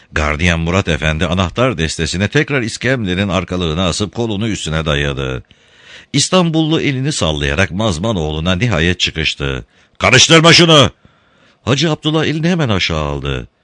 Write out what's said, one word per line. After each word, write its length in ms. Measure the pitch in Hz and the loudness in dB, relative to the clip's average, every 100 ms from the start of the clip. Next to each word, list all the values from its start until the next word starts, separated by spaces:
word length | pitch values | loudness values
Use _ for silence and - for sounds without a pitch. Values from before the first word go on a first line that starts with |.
| - | -8
Gardiyan 480 | - 76 76 87 82 | -2 -2 0 0 0
Murat 280 | 82 92 92 | 0 0 0
Efendi 380 | 76 78 78 87 | 0 -2 -2 0
anahtar 520 | 92 90 - 127 87 | 0 -2 0 -2 0
destesine 500 | 80 - 80 87 101 | -4 -4 -4 -2 0
tekrar 340 | 143 151 139 | 0 0 -2
iskemlenin 680 | 113 - 120 131 101 90 101 | -4 -4 -2 -2 -2 -2 0
arkalığına 580 | 90 87 90 85 78 92 | -2 -2 -2 -2 0 0
asıp 280 | 78 104 | -2 -4
kolunu 340 | 113 117 98 113 | -4 -4 -2 -4
üstüne 380 | 92 - 78 78 | -4 -4 -4 -2
dayadı. 560 | 71 71 67 67 64 - _ _ _ - - - | -2 -2 -4 -6 -8 -12 _ _ _ -20 -20 -4
İstanbullu 680 | 143 - 185 170 160 156 156 | -2 2 2 2 2 0 0
elini 320 | 82 131 135 | 0 -2 -2
sallayarak 580 | - 82 76 71 76 95 | -2 -2 0 0 0 0
Mazmanoğlu'na 840 | 87 113 78 110 98 76 78 82 | 0 -2 0 -2 -2 -2 -2 -2
nihayet 460 | 90 120 85 85 90 | 0 0 2 0 0
çıkıştı. 680 | - - 76 - 71 65 - _ _ - | -2 -2 -4 -4 -6 -6 -10 _ _ -2
"Karıştırma 540 | - 123 131 160 165 | 4 4 6 6 6
şunu!" 380 | 151 170 151 117 - _ _ _ _ _ _ | 6 6 6 4 0 _ _ _ _ _ _
Hacı 280 | - 135 160 | -4 0 0
Abdullah 360 | 156 156 156 - | -2 -2 0 0
elini 220 | 156 156 | 0 0
hemen 200 | 180 135 | 0 0
aşağı 360 | 95 - 80 | 0 -2 -2
aldı. 440 | 76 71 69 65 58 _ | -2 -4 -4 -6 -8 _